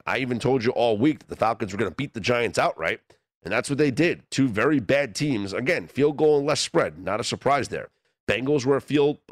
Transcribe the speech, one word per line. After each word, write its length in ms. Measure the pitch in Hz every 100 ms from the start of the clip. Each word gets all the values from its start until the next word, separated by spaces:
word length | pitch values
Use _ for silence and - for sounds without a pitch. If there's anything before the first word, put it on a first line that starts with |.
| -
I 140 | 107
even 200 | 127 120
told 240 | 123 135
you 80 | 117
all 260 | - 120 104
week 220 | 143 131
that 100 | -
the 80 | 85
Falcons 340 | 110 117 107
were 80 | 98
gonna 100 | 101
beat 240 | 80 143
the 60 | 117
Giants 400 | 90 120 113 85
outright, 400 | 160 - 82 113 _ _ _ _
and 100 | 85
that's 180 | 110 123
what 100 | 139
they 100 | 147
did. 400 | 120 170 104 _
Two 180 | - 135
very 320 | 104 127 147
bad 360 | 101 139 139 92
teams. 380 | 147 113 98
Again, 340 | 95 131 156 82
field 300 | - 147 143
goal 200 | 156 147
and 80 | 143
less 140 | 143
spread. 400 | - 165 98 78
Not 200 | 92 107
a 40 |
surprise 460 | 113 113 127 139 98
there. 200 | 80 - _ _ _ -
Bengals 360 | 104 131 147
were 120 | 123 135
a 60 |
field, 360 | - 143 143 147 -